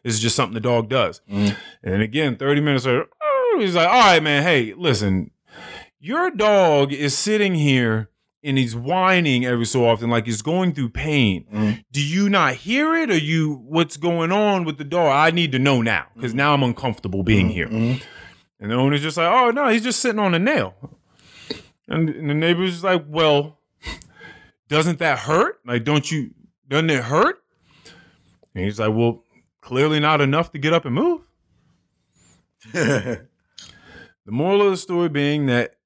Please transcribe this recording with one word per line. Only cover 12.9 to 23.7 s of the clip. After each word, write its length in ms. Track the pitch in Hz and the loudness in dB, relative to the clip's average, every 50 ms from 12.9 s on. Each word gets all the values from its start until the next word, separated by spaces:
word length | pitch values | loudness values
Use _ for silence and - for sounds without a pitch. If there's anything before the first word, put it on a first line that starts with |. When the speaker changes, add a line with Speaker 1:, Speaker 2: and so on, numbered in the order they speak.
| 330 | 0
Speaker 1:
it? 160 | 330 320 247 | -2 0 0
Or 60 | 196 165 | -2 -2
you, 460 | 151 147 160 165 156 151 147 131 117 | 0 0 -2 0 0 -2 -4 -6 -10
what's 300 | 127 151 165 170 151 - | -4 -2 -2 -2 -2 -4
going 380 | 147 147 175 170 165 165 165 185 | -6 -4 -2 -2 -2 -2 0 0
on 320 | 208 214 208 202 185 175 | 0 2 2 0 0 -2
with 120 | 156 156 139 | -4 -6 -8
the 60 | 151 | -8
dog? 300 | 143 160 175 170 151 135 | -6 -2 0 2 2 4
I 180 | 143 156 165 | 4 4 2
need 220 | 165 175 170 156 131 | 2 2 0 0 0
to 60 | 131 | 2
know 220 | 131 143 139 123 | 2 2 2 2
now, 260 | 113 117 107 85 - - _ - | 2 0 0 -2 -4 -6 _ -10
'cause 120 | 131 123 | -8 -6
Speaker 2:
Mm-hmm. 60 | 110 131 | -2 0
Speaker 1:
now 140 | 139 147 147 | 2 2 2
I'm 80 | 139 139 | 2 2
uncomfortable 600 | 120 113 - - 127 104 - - 101 92 98 95 | 0 -2 -2 -4 -6 -4 -4 -6 -6 -4 -2 2
being 220 | 104 110 101 92 | 4 4 4 4
Speaker 2:
Mm-hmm. 80 | 87 - | 2 0
Speaker 1:
here." 140 | 90 80 - | -2 -6 -4
Speaker 2:
Mm-hmm. 340 | 107 110 113 120 127 127 - - - - - - - _ _ _ _ - | -2 -2 -2 -2 -2 -4 -6 -12 -20 -20 -20 -20 -20 _ _ _ _ -14
Speaker 1:
And 120 | 104 104 | -8 -4
the 40 | 117 | -2
owner's 260 | 123 131 139 147 143 | 0 0 2 0 0
just 140 | 147 160 147 | -2 -4 -2
like, 160 | 175 165 170 | 0 0 2
"Oh, 200 | 202 254 254 240 | 4 4 4 2
no, 180 | 233 277 294 247 | 2 0 2 2
he's 120 | 220 233 214 | 2 0 0
just 180 | 254 233 - | 0 -2 0
sitting 180 | - 254 214 214 | 0 0 0 0
on 140 | 208 190 170 | 0 0 2
a 60 | 165 | 2
nail." 360 | 185 254 311 262 104 95 - _ - - - _ _ _ _ _ - - - - - - - - - _ _ _ _ - | 2 0 0 0 -2 -4 -6 _ -20 -20 -20 _ _ _ _ _ -20 -20 -20 -18 -14 -14 -14 -14 -16 _ _ _ _ -6
And, 220 | - 156 165 156 | -2 -2 -2 -2
and 200 | 143 - 156 143 | -2 -4 -4 -4
the 40 | 147 | -2
neighbor's 380 | 151 160 165 175 170 185 190 | 0 2 0 0 0 0 -4
just 120 | 175 170 175 | -4 -4 -2
like, 220 | 196 185 175 151 147 | 0 0 0 -2 -4
"Well, 520 | 151 160 160 156 147 143 147 151 - _ _ _ | -2 2 2 4 4 2 0 -2 -8 _ _ _